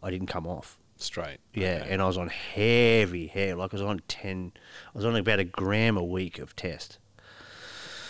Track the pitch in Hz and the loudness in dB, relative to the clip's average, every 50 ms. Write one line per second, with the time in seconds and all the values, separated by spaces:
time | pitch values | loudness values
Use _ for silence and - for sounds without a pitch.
0 | - 95 92 92 95 92 - 90 80 82 90 - - - - _ _ _ _ _ | -6 -6 -4 -4 -4 -4 -6 -6 -6 -6 -8 -8 -10 -16 -20 _ _ _ _ _
1 | - - - - 85 78 78 - _ _ _ 107 95 92 90 85 - - 95 95 | -8 -8 -6 -6 -8 -8 -8 -12 _ _ _ -2 0 0 0 0 -2 -2 0 2
2 | 95 95 90 92 90 87 - - - - - 107 104 113 117 120 120 117 113 113 | 4 2 2 2 -2 -4 -6 -8 -10 -8 -2 2 4 6 6 8 8 8 8 6
3 | 107 90 87 87 82 78 - 98 98 98 90 87 92 95 - 98 98 101 104 95 | 6 4 2 -4 -6 -4 -2 -2 0 0 0 -2 -4 -4 -4 -4 -2 -2 -2 -4
4 | - _ - - - 98 95 92 90 87 - - - - - - - - - 98 | -4 _ -10 -8 -6 -6 -6 -6 -6 -8 -12 -16 -20 -20 -20 -20 -20 -16 -10 -2
5 | 98 117 117 113 95 110 107 98 98 87 - - 95 95 101 107 113 117 110 95 | 0 2 2 2 2 4 2 2 2 0 -2 -2 0 2 2 4 4 4 4 2
6 | 87 87 90 92 92 87 - - - - - - - 92 80 - - - - - | 0 0 -2 -2 -4 -4 -6 -10 -14 -12 -12 -8 -8 -8 -8 -8 -12 -16 -18 -20
7 | _ _ _ - - - - - - - - - - - - - - - - - | _ _ _ -20 -20 -20 -20 -20 -20 -20 -20 -18 -18 -16 -16 -14 -14 -14 -14 -14
8 | - - | -12 -12